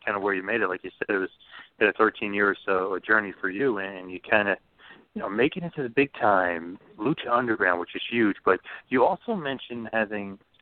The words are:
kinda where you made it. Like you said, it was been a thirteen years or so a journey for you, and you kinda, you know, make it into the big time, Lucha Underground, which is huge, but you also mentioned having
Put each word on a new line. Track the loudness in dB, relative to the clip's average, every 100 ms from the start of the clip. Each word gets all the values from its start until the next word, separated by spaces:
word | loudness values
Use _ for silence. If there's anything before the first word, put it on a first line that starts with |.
kinda | -4 0
where | 0
you | 0
made | 0 -2
it. | 0
Like | -2 -8
you | -6
said, | -2
it | 0
was | -2 -8 -20 -20 -20 0
been | 2
a |
thirteen | 4 2 2 -4
years | 2 2 0 0
or | 0 0
so |
a | -2
journey | 2 2 2
for | -4 -6
you, | 0 0 0
and | -4 -8 -12
you | -12
kinda, | 2 4 4 0 _ _ -20 -20 _
you | -8
know, | -4
make | 0 0 -2
it |
into | -8 -8
the | -2
big | 0 0
time, | 2 2 4 2 -2 -8 -14 -18 -6
Lucha | -4 -2 0
Underground, | 0 0 0 2 0
which | -2 -8
is | -4
huge, | 2 2 2 2
but | 2 0 -18 -2
you | 2
also | 4 2 -4 -4
mentioned | -4 -6 -8 -10 -4
having | -2 -2 -4 -8 -12 _ _